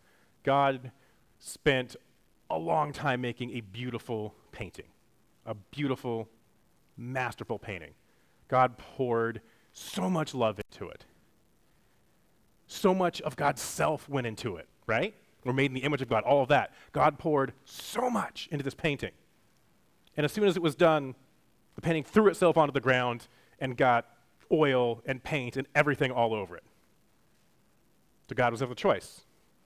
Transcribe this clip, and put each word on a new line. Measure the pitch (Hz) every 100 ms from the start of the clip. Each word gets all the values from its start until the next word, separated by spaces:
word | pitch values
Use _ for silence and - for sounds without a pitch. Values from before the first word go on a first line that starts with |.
| _ _ _ _
God | 135 139 139 131 123 - _ _ _ _
spent | - - 151 131 123 - _ _ _ _ -
a | 165
long | 165 160 147
time | 131 143 127
making | 123 113 123
a | 120
beautiful | 101 107 123 117 - 110 107 - _
painting, | - 95 - - _ _ _ _ _ 113
a | 107
beautiful, | - 139 143 127 127 113 110 _ _ _ _ _ _ -
masterful | 120 131 123 - 131 107
painting. | - 92 80 - _ _ _ _ _
God | 127 127 120
poured | - - 123 117 113 113 - _ _
so | - - - 185
much | 175 151 131
love | 113 101
into | - - 90
it. | - - _ _ _ _ _ _ _ _ _ _ _ _ _ _ _ _
So | - 190
much | 185 175 -
of | 151 127
God's | 143 143
self | - - 151 147 -
went | 139 117
into | 107 117 85
it, | - _ -
right? | 113 202 - _ _
We're | 123
made | 131 139
in |
the | 127
image | 139 143
of | 123
God, | 110
all | - 143
of | 127
that. | 139 107 - -
God | 143 147 143
poured | 165 147 135 - -
so | - - - -
much | 220 - - -
into | 147
this | 139 -
painting. | 160 143 98 - _ _ _ _ _ _ _ _ _ -
And | 147
as |
soon | 214 202
as | 180
it |
was | 165 143
done, | 170 156 131 123 _ _ _ _ _ -
the |
painting | 165 160
threw | - - 190
itself | 165 175 160
onto | 147
the | 135
ground | 117 127 123 120 - _ _ -
and | 131 123
got | 131 120 - _ _ _ -
oil | 160 147 127 120 117 131
and | 131
paint | - 147 120 135
and | 135
everything | 147 147 135 135
all | 123 117
over | 110 92 85
it. | - _ _ _ _ _ _ _ _ _ _ _ _ _ _ _ -
So | 113
God | 120
was | 117
of | 127
the | 123
choice. | 196 98 - - _ _ _ _